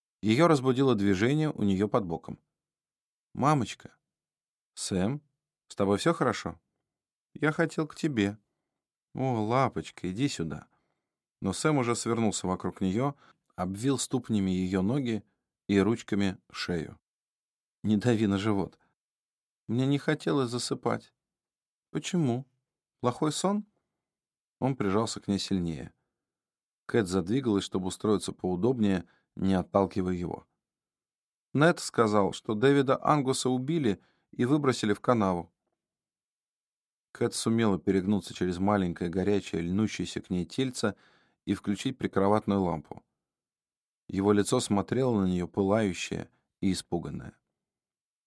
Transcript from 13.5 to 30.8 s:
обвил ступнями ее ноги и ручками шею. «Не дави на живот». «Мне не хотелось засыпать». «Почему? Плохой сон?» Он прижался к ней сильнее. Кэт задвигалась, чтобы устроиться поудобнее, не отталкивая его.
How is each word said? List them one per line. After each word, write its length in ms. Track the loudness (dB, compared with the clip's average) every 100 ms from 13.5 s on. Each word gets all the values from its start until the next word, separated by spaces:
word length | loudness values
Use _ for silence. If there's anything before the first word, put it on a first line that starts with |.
| -8
обвил 420 | -6 -4 -2 -2
ступнями 540 | -2 -4 -2 0 0
ее 300 | 0 0 0
ноги 440 | 0 0 -2 -4 -8 _ _ _ 0
и 120 | 4
ручками 580 | 4 0 -2 0 0 -2 _
шею. 480 | -10 -4 -4 -6 -12 _ _ _ _ _ _ _ _
«Не 140 | 0 2
дави 300 | 2 2 2
на 100 | 0
живот». 420 | 0 0 -2 -8 _ _ _ _ _ _ _ _ -6
«Мне 180 | -2 0
не 120 | 0
хотелось 520 | 0 -2 0 0 0
засыпать». 640 | -4 -6 -4 -2 -4 -6 _ _ _ _ _ _ _ _
«Почему? 560 | -10 -4 -2 0 -2 -6 _ _ _ _ _
Плохой 340 | -4 -2 -2
сон?» 320 | -2 -2 -2 -6 _ _ _ _ _ _ _ _ -4
Он 180 | -2 0
прижался 420 | 0 2 0 -4
к 80 | -2
ней 120 | -2
сильнее. 520 | -2 -2 -2 -6 -10 -18 _ _ _ _ _ _ _ _ -2
Кэт 160 | 0 2
задвигалась, 560 | 0 0 0 0 0
чтобы 240 | 0 -4 -4
устроиться 460 | -4 0 0 -2
поудобнее, 760 | -6 -4 0 0 2 2 2 -4 _ _ -4
не 160 | 0
отталкивая 580 | 0 2 2 2 0 -4
его. 340 | -4 -6 -10 -14 _ _ _